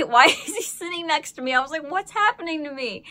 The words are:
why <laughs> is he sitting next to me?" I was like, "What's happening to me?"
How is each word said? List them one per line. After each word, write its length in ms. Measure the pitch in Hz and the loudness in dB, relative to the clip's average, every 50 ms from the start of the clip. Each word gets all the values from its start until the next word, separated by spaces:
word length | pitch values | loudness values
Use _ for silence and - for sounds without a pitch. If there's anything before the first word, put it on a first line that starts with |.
| 277 | 2
why 180 | 226 233 240 277 | 4 8 8 8
<laughs> 220 | 339 - - - | 8 6 2 -4
is 80 | - - | -8 -8
he 60 | 440 | -6
sitting 460 | - - - - 339 349 349 339 339 | -8 -8 -8 -10 -8 -8 -8 -6 -2
next 260 | 320 302 302 - - - | -2 -2 -2 -2 -6 -10
to 80 | 262 | -8
me?" 120 | 254 254 254 | -2 0 0
I 60 | 254 | 0
was 120 | 269 277 | 0 0
like, 200 | 311 311 294 277 | -4 -8 -6 -4
"What's 200 | 359 381 403 - | -4 -6 -4 -4
happening 520 | - 440 415 427 - - 339 339 320 311 294 | 0 2 2 2 2 0 -4 -6 -4 -4 -6
to 80 | 294 | -8
me?" 320 | 277 269 254 220 190 - - - | -8 -6 -6 -8 -8 -10 -14 -14